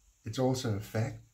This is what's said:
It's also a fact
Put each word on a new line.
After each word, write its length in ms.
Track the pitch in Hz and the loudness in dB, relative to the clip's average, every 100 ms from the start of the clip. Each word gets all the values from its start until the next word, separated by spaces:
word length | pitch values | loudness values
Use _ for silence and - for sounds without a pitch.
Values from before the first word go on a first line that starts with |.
| _ _ | _ _
It's 160 | 117 117 | -8 2
also 340 | 131 131 120 | 2 2 0
a 60 | 101 | -2
fact 400 | - 110 113 - - | -2 -2 -2 -4 -16